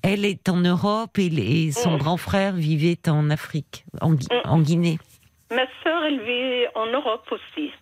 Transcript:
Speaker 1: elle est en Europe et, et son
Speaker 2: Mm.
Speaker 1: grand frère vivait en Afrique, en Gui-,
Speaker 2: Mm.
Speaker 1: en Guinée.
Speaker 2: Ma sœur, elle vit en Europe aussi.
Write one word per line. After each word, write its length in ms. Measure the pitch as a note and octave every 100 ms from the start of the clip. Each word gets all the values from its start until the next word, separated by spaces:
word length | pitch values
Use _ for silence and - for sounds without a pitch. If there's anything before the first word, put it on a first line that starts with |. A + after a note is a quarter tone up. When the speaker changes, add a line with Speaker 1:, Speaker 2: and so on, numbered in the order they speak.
Speaker 1:
elle 220 | F#3 G3+ G3+
est 220 | F3 -
en 100 | F3
Europe 600 | F3 F3+ G#3 G#3+ A3+ -
et, 80 | F3+
et 460 | D#3 G2+ E3 D#3+
son 220 | C#3+ A#3+ D#3
Speaker 2:
Mm. 20 |
Speaker 1:
grand 200 | C#3+ F3
frère 360 | - G3+ G3
vivait 460 | F3+ D#3 D#3 E3+ E3+ -
en 220 | D3+ D3+
Afrique, 520 | D3+ - D#3 - - - -
en 140 | D#3+
Gui-, 140 | D#3 C3
Speaker 2:
Mm. 160 | A#3+ -
Speaker 1:
en 120 | D#3+
Guinée. 400 | D3 E3+ E3+ D#3+ - - _ _ _
Speaker 2:
Ma 160 | A#3+ B3+ -
sœur, 200 | E4 E4 D#4
elle 140 | C4+
vit 460 | A3 B3 C4 B3 A#3+ A3
en 100 | A3+
Europe 420 | B3+ B3+ A3 -
aussi. 400 | G#3+ - - D3+ -